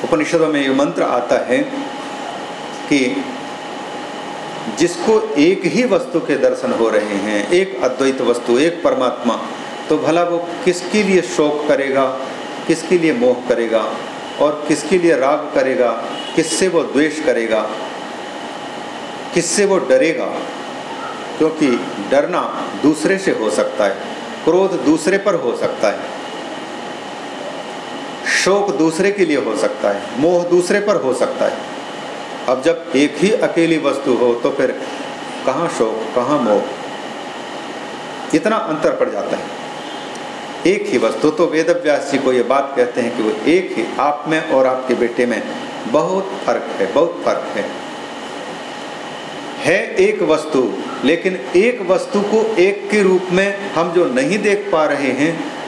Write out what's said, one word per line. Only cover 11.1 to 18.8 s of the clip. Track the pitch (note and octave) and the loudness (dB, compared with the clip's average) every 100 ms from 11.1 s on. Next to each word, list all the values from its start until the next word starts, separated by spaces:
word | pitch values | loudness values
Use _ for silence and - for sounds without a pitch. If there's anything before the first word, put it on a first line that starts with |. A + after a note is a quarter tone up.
| F#3 | 4
शोक | E3 - D3+ D3+ D3+ | 4 2 2 2 2
करेगा, | C3+ C3+ C3+ C3 - - - - - - | 2 2 2 2 0 -6 -8 -10 -8 0
किसके | E3 - F3+ | 0 4 4
लिए | D#3+ | 4
मोह | B2 B2 A#2+ - | 4 4 2 0
करेगा | A#2+ A2+ A2+ G#2+ - - - - - | 0 2 2 0 -4 -8 -10 -10 0
और | D3 D3 - | 0 2 0
किसके | D3+ - F#3 | 0 2 4
लिए | E3+ C#3 | 4 4
राग | C3 D3 - | 4 2 2
करेगा, | D3 C3 A#2+ A#2+ A2+ - - - - | 0 2 2 2 0 -6 -8 -2 0
किससे | D#3 - F#3 | 0 2 2
वो | E3+ | 2
द्वेष | B2+ C3+ D3+ D3+ | 2 2 2 2
करेगा, | - A#2+ A2+ A2 G#2+ - - - - - - - - - - - | 0 2 2 0 0 -6 -8 -8 -10 -10 -10 -10 -10 -10 -10 -10